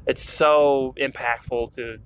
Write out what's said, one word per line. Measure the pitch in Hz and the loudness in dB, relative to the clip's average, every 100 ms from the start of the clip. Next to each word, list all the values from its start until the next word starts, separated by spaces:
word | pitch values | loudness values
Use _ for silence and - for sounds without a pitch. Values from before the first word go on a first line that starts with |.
| - | -6
it's | - - | -2 -2
so | - 151 151 147 139 131 123 | 2 4 6 4 2 -2 -4
impactful | 135 - 120 117 - 123 117 - | -6 -4 -6 -6 -4 -6 -6 -8
to | 117 113 | -12 -12